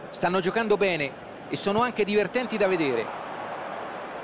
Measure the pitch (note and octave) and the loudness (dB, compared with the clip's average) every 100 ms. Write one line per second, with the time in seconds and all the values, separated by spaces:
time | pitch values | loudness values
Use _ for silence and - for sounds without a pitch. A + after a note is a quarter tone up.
0 | - - F3 F#3 F3 G#3+ A3+ G3+ G3 E3 | -12 -2 2 2 2 0 2 4 4 2
1 | C#3 - - - - C#3+ G3 G#3 B3 A3+ | -2 -6 -14 -14 -6 -4 0 2 2 2
2 | G3 G#3 G3+ B3 B3 A3 G3 F#3 D3 A#2 | 2 4 2 0 0 2 4 4 2 2
3 | G#2+ - - - - - - - - - | 0 -4 -8 -8 -8 -8 -8 -8 -8 -10
4 | - - | -10 -10